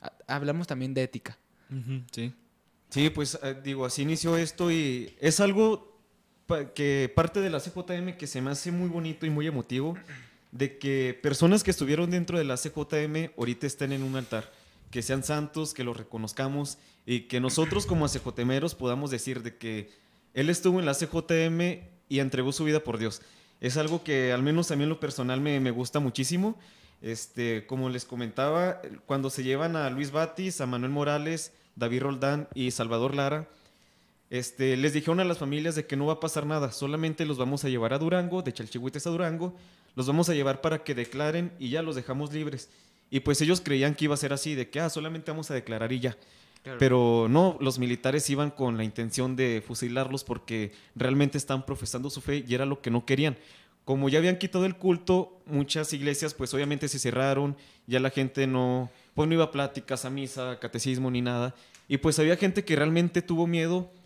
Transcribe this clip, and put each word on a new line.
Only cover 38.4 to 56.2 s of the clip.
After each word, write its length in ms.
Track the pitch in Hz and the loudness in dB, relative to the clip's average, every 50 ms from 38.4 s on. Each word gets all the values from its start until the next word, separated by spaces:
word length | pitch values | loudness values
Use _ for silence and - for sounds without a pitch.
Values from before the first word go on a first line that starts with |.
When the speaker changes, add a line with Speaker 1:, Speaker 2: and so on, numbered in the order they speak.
| 175 | -4
Speaker 3:
de 100 | 139 117 | -4 -6
Chalchihuites 540 | - 113 107 - 127 120 131 127 147 139 | -8 -8 -8 -8 -6 -6 -6 -6 -6 -4
a 40 | 170 | -4
Durango, 440 | 170 170 180 165 160 165 170 180 180 - - - - _ _ _ - | -2 -2 -2 -2 -2 -2 -4 -6 -8 -10 -16 -20 -20 _ _ _ -6
los 100 | - 127 | -4 0
vamos 220 | 131 143 160 175 170 | 2 4 4 4 4
a 60 | 170 | 4
llevar 260 | 147 139 135 135 135 | 2 2 2 0 0
para 220 | - 165 156 151 - | 0 0 0 0 -2
que 120 | - 143 | -4 -4
declaren 580 | 120 120 - - 135 147 151 156 170 175 175 175 - | -4 -4 -4 -4 -2 -2 0 0 0 -2 -4 -6 -6
y 120 | 135 123 | -6 -2
ya 120 | 127 156 165 | -2 -2 -2
los 140 | 160 151 | -2 -4
dejamos 360 | 131 123 - 131 135 147 147 147 | -6 -6 -4 -4 -4 -4 -4 -4
libres. 380 | 151 156 147 139 127 - - - - _ _ _ _ _ _ | -4 -4 -4 -6 -8 -10 -12 -20 -20 _ _ _ _ _ _
Y 100 | - 135 | -2 0
pues 200 | - 147 143 135 156 | 2 2 2 4 4
ellos 180 | 156 180 180 | 4 4 2
creían 340 | - - 143 135 135 147 147 | 2 2 2 4 4 2 2
que 100 | - 156 | 2 2
iba 100 | 151 147 | 2 2
a 40 | 143 | 2
ser 140 | 151 139 139 | 0 -2 -2
así, 220 | 139 - 156 151 | -2 -2 -2 -4
de 160 | 135 123 - | -4 -4 -4
que, 100 | - 143 | -2 -2
"Ah, 80 | 165 - | -2 -2
solamente 420 | - 160 151 160 165 165 160 - | -2 -4 -6 -6 -6 -8 -8 -8
vamos 200 | 156 156 156 - | -6 -6 -6 -4
a 40 | 147 | -4
declarar 380 | 127 117 - 113 110 117 113 127 | -4 -4 -4 -4 -2 -2 -2 -2
y 80 | 131 | 0
ya". 160 | 120 127 113 - - - - - - - - - - | -2 -2 -4 -6 -12 -20 -20 -20 -20 -20 -20 -20 -16
Speaker 1:
Claro. 160 | 135 135 123 | -8 0 4
Speaker 3:
Pero 480 | 135 131 127 127 123 120 117 117 113 110 | 6 6 8 8 8 8 6 6 6 6
no, 300 | 123 151 180 190 170 139 | 6 8 6 6 4 2
los 180 | 143 131 127 127 | 0 0 0 0
militares 520 | 123 123 120 120 - 127 135 151 143 - | 0 0 0 0 0 2 2 2 2 0
iban 200 | 139 139 147 147 | 0 0 0 0
con 280 | 139 - 135 123 117 110 | -2 0 0 0 0 0
la 60 | 110 | -2
intención 520 | 110 101 - 117 113 - - 127 127 131 | -2 -2 -4 -4 -4 -2 -2 -2 0 0
de 260 | 123 131 127 117 110 107 | 2 2 2 2 0 -2
fusilarlos 580 | - 123 - - 120 120 131 135 127 131 135 - | -6 -6 -6 -4 -2 -2 -2 -2 -2 -2 -6 -6
porque 480 | - 123 113 - - 113 110 107 101 - - - - - | -6 -6 -6 -6 -6 -4 -4 -4 -4 -6 -12 -20 -12 -6
realmente 420 | - 127 127 131 139 143 139 - | -2 0 2 4 4 4 4 2
están 300 | 147 - - 135 131 135 | 0 -2 -2 -2 -2 -2
profesando 420 | - 139 127 107 107 - 123 127 143 | -4 -6 -6 -6 -6 -6 -6 -6 -6
su 140 | 135 139 - | -8 -8 -4
fe 220 | - 143 147 139 123 | -4 -2 -2 -2 0
y 60 | 120 | 0
era 100 | 123 135 | 0 0
lo 160 | 139 139 131 | 0 -2 -2
que 100 | - 127 | -2 0
no 140 | 117 120 117 | 0 0 2
querían. 320 | - 135 127 147 156 131 - - - - - - _ _ _ _ | 2 2 2 2 2 0 -2 -8 -20 -20 -20 -20 _ _ _ _
Como 240 | - 135 135 139 139 | -2 0 2 2 4
ya 100 | 131 156 | 4 4
habían 200 | 165 180 180 175 | 4 4 2 2
quitado 260 | 202 185 - 185 180 | 0 0 0 2 2
el 120 | 190 185 | 2 0
culto, 640 | 180 - 185 175 170 175 - 185 185 185 - - - - | 2 2 2 2 4 4 4 4 4 2 0 -6 -16 -8
muchas 480 | - 151 139 143 135 - 160 156 147 - | -2 0 0 0 0 0 -2 -2 -2 -4
iglesias 400 | 143 139 147 147 143 | -2 0 0 0 0